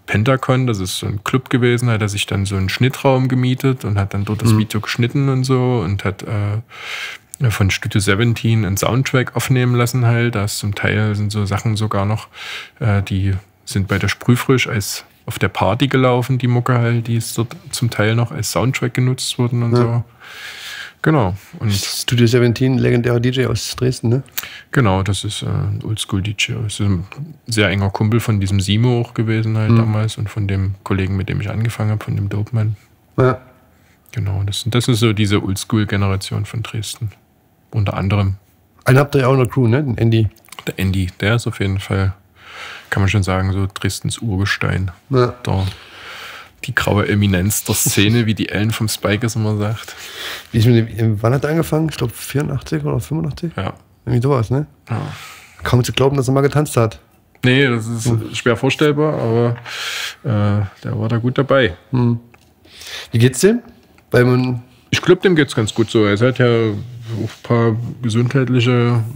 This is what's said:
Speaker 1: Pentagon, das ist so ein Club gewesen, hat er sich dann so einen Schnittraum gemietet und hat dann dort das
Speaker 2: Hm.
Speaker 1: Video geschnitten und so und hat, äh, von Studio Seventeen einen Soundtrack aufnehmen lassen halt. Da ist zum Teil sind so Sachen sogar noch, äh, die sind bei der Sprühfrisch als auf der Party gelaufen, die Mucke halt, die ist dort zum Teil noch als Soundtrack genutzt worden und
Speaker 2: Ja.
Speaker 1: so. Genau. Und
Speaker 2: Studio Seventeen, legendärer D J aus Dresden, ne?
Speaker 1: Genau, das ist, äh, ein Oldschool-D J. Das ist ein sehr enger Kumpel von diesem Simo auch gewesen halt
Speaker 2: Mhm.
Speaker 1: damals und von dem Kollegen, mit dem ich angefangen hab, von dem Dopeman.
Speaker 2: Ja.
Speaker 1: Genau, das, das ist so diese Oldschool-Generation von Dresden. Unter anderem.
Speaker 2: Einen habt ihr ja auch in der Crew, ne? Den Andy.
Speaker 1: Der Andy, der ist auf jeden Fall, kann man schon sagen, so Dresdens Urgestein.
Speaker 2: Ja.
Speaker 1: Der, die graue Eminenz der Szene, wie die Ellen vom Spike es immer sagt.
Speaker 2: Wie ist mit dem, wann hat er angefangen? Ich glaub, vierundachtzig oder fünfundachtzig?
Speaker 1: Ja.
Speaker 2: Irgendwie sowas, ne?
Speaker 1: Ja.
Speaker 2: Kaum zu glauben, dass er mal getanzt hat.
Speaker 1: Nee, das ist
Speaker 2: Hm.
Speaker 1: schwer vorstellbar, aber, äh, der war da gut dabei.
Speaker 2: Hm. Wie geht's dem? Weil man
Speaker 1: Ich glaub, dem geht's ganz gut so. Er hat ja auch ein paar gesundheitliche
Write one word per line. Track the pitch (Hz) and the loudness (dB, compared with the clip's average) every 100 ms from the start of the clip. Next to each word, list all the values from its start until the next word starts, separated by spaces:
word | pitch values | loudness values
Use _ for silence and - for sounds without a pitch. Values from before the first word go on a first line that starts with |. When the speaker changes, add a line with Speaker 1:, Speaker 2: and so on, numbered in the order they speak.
| - | -4
Speaker 1:
Pentagon, | 101 113 131 - 131 127 | 0 2 0 0 0 0
das | 101 | -2
ist | 92 - | -4 -6
so | 101 | -6
ein | 101 | -6
Club | - 131 - | -2 -2 0
gewesen, | 127 120 120 120 | 2 2 2 2
hat | 107 | 0
er | 104 | 0
sich | 101 - | -2 -2
dann | 101 98 | -2 0
so | 98 | -2
einen | 95 | -2
Schnittraum | - 123 - 139 131 131 | 0 0 2 2 2 2
gemietet | 127 127 127 135 127 | 0 0 0 0 0
und | 113 104 | -2 0
hat | 98 | 0
dann | 101 | -2
dort | 101 107 | -2 0
das | 117 | 2
Speaker 2:
Hm. | 107 | 2
Speaker 1:
Video | 104 107 | 2 -4
geschnitten | - - 120 147 139 | -4 -2 0 0 0
und | 131 | 0
so | 127 127 127 123 | 2 2 2 0
und | 87 101 | 0 -2
hat, | 101 98 | -2 -6
äh, | - 107 101 113 - - - - - - _ - 127 | -4 -4 -2 -4 -8 -14 -12 -12 -12 -14 _ -2 0
von | - 98 | 2 0
Studio | - 107 110 | 0 -2 0
Seventeen | 98 98 120 113 113 113 | 2 2 2 0 2 2
einen | 95 98 | 0 0
Soundtrack | - 120 135 135 120 123 | 0 0 0 0 0 -2
aufnehmen | - 127 123 120 | 0 2 2 2
lassen | 120 127 | 0 2
halt. | 117 117 120 | 2 2 2
Da | 110 104 | 0 -2
ist | - | -4
zum | 104 | -4
Teil | 101 98 104 107 | -2 0 2 0
sind | 104 104 | 0 -2
so | 107 | -2
Sachen | 98 98 117 104 | -2 -2 -2 -2
sogar | 107 101 98 | -2 0 -2
noch, | 107 - - - - - - | -2 -6 -16 -14 -14 -14 -4
äh, | 110 101 | 0 0
die | 95 95 98 92 - _ | 0 0 0 -2 -6 _
sind | - 101 95 | -6 -4 0
bei | 98 | 0
der | 98 | -2
Sprühfrisch | - - 123 - 131 - | 0 2 2 2 0 0
als | 104 - - - _ - | -4 -4 -8 -14 _ -14
auf | - | -4
der | 98 | -4
Party | - 92 117 135 | 0 0 2 2
gelaufen, | 135 127 123 123 127 | 2 4 2 0 0
die | 123 | 2
Mucke | 123 123 123 | 2 2 2
halt, | 117 120 117 | 2 0 0
die | 117 | -2
ist | - - | -2 -4
dort | 117 - - | -4 -8 -12
zum | - 120 | -4 -2
Teil | - 107 | 0 2
noch | 113 113 | 2 0
als | - 110 | -4 -4
Soundtrack | - 117 - 123 | 0 0 0 -2
genutzt | - 127 127 - - | 0 0 0 -4 -2
worden | 120 120 | 0 0
und | 117 | 2
Speaker 2:
Ja. | 120 | 2
Speaker 1:
so. | 117 120 - _ - - - - - - - - 156 | 2 0 -4 _ -20 -18 -16 -16 -14 -14 -16 -4 2
Genau. | 156 95 98 - - | 2 2 -2 -10 -6
Und | 110 | -2
Speaker 2:
Studio | 98 - - - 120 117 | -2 -4 -6 -2 2 4
Seventeen, | 123 120 107 131 127 | 6 4 2 2 2
legendärer | 123 123 123 120 | 2 2 2 2
D | 123 | 0
J | 131 117 | 0 0
aus | 110 - - | -2 -4 -2
Dresden, | 127 131 113 | -2 0 0
ne? | 131 - - - - - | 0 -2 -10 -12 -16 -2
Speaker 1:
Genau, | 147 110 95 | 2 4 2
das | 95 98 | 0 -2
ist, | 104 - | -4 -6
äh, | 107 | -4
ein | 98 98 104 | -2 -2 -4
Oldschool-D | - 107 - 98 101 101 | -4 -6 -4 -2 -2 -4
J. | - 113 | -4 -4
Das | 107 | -6
ist | - | -2
ein | 104 92 92 - 147 - - | 0 0 -4 -12 -14 -14 -4
sehr | 107 98 | 2 2
enger | 98 98 | 2 0
Kumpel | - 107 113 | 0 0 2
von | - 104 | 2 0
diesem | 95 98 | 2 0
Simo | 92 104 123 120 | 2 2 2 2
auch | 120 | -2
gewesen | - 110 113 110 110 | -2 -2 0 0 0
halt | 107 | 4
Speaker 2:
Mhm. | 117 | 4
Speaker 1:
damals | 113 107 110 - | 4 0 -2 -4
und | 104 | -6
von | - 101 | -4 -2
dem | 98 95 95 | 0 -2 -4
Kollegen, | - 98 95 98 | -2 -2 0 -2
mit | 98 | -2
dem | 92 | -4
ich | 104 | -4
angefangen | 104 117 - 107 | -4 -4 -2 -2
hab, | 107 | -2
von | - 104 | -2 -4
dem | 101 | -2
Dopeman. | 104 104 113 107 107 _ _ _ - | -4 -4 -2 -2 -4 _ _ _ 2
Speaker 2:
Ja. | 127 127 - _ _ _ _ _ _ | 2 2 -6 _ _ _ _ _ _
Speaker 1:
Genau, | - 98 98 | -6 -4 -2
das, | 101 - 113 | -4 -4 -2
das | 120 123 | 0 2
ist | 113 | 2
so | 117 | 2
diese | 104 101 104 | 2 2 0
Oldschool-Generation | - 95 - 110 101 98 98 95 - 107 | 0 -4 -2 0 0 0 0 0 -4 -6
von | 104 113 | -6 -6
Dresden. | 107 113 104 - 107 - _ _ _ _ _ | -6 -8 -8 -8 -10 -10 _ _ _ _ _
Unter | 113 98 | -2 0
anderem. | - 95 104 98 98 _ _ _ _ | 0 0 2 0 -2 _ _ _ _
Speaker 2:
Einen | - 131 | 4 4
habt | 143 | 4
ihr | 143 | 2
ja | 127 | 4
auch | |
in | 135 | 4
der | 123 | 2
Crew, | 135 117 | 2 4
ne? | 127 | 4
Den | 143 - | 0 2
Andy. | 113 113 104 - _ - - | 4 4 2 -2 _ -14 -10
Speaker 1:
Der | - | -2
Andy, | 92 95 92 - | 0 0 -2 -2
der | 101 117 | 0 0
ist | 110 | -2
auf | - | -2
jeden | 98 98 | -2 -2
Fall, | - 98 95 - _ _ - - - - - | -2 0 0 -2 _ _ -20 -18 -16 -18 -6
kann | 101 | 0
man | 98 | 2
schon | 104 | 2
sagen, | 92 92 95 | 2 0 0
so | 95 95 | 0 -2
Dresdens | - 101 - - - | -4 -6 -6 -6 -6
Urgestein. | 117 95 98 - 98 98 95 - - | -4 -2 -2 -2 -2 -2 -4 -8 -2
Speaker 2:
Ja. | 131 123 - 104 | 0 0 -2 -4
Speaker 1:
Der, | 95 95 - - - - - - - - _ | -2 -2 -6 -18 -20 -18 -16 -16 -18 -20 _
die | - | -6
graue | - - 101 - | -2 0 2 2
Eminenz | 104 101 92 101 - | 2 2 2 2 -2
der | - 104 | -2 -2
Szene, | - 113 101 120 110 | 0 2 4 4 2
wie | |
die | 104 - | -2 -2
Ellen | 95 110 | -2 -2
vom | 110 110 | -2 -4
Spike | - 101 104 | -2 -2 0
es | 117 113 | -2 -2
immer | 107 104 | -2 0
sagt. | 104 110 - - - - - - - | -2 -4 -10 -16 -16 -14 -12 -12 -4
Speaker 2:
Wie | 120 | 2
ist | 117 | 6
mit | 117 113 110 | 6 2 0
dem, | 113 104 | 0 2
wann | 113 | 2
hat | 135 | 2
er | 143 | 0
angefangen? | 165 156 156 160 | 0 0 0 0
Ich | - | -2
glaub, | 120 | -6
vierundachtzig | - - 135 147 139 - 160 | -6 -6 -4 -4 -6 -4 -4
oder | 143 131 | -2 -4
fünfundachtzig? | - 156 160 - 165 - | -4 -4 -4 -6 -8 -6
Speaker 1:
Ja. | 90 - _ _ | -8 -8 _ _
Speaker 2:
Irgendwie | - 123 | -2 0
sowas, | 131 131 104 | 2 2 0
ne? | 131 151 _ - | -2 -4 _ -8
Speaker 1:
Ja. | 110 98 95 - - - - | -6 -6 -10 -16 -20 -20 -10
Speaker 2:
Kaum | - 120 | 2 2
zu | 120 | 2
glauben, | 117 135 139 | 2 2 2
dass | 123 | 2
er | |
mal | 135 | 2
getanzt | 139 143 151 - | 2 2 0 2
hat. | 110 - _ _ _ _ | 0 -2 _ _ _ _
Speaker 1:
Nee, | 127 127 139 | 2 4 4
das | 120 110 | 2 -2
ist | 117 120 | -4 0
Speaker 2:
Hm. | 113 107 | 0 -2
Speaker 1:
schwer | 113 123 113 | -2 0 2
vorstellbar, | 135 - 151 147 156 | 0 2 2 2 0
aber, | 147 117 117 120 117 - - - - - - | 0 0 2 2 -2 -8 -10 -8 -8 -10 -8
äh, | 139 104 104 104 98 - | -2 0 2 0 -2 -6
der | 117 104 | -6 -4
war | 110 | -2
da | 117 | 0
gut | 123 127 | 0 0
dabei. | 131 135 110 85 - | 2 4 2 -2 -4
Speaker 2:
Hm. | 127 120 117 - - _ _ - - - - - | 0 2 0 -6 -20 _ _ -20 -20 -16 -16 -4
Wie | 117 | 2
geht's | 123 131 | 4 6
dem? | 190 233 - - _ _ _ | 4 4 -2 -20 _ _ _
Weil | 123 | 4
man | 123 123 127 123 - _ _ | 4 4 0 -4 -8 _ _
Speaker 1:
Ich | - | 0
glaub, | - 180 | 4 4
dem | 202 160 | 4 4
geht's | 139 | 2
ganz | - 104 | 0 0
gut | - 107 | 0 0
so. | 113 | 2
Er | 104 101 | 2 4
hat | 127 123 | 2 2
ja | 123 | 2
auch | 117 113 104 - - 113 110 113 | 2 0 -4 -8 -14 -10 -6 -6
ein | - | -8
paar | - 120 117 110 120 - | -2 2 2 0 -4 -6
gesundheitliche | 120 110 123 139 123 127 120 123 120 120 113 | -2 0 0 0 2 2 4 4 2 2 -2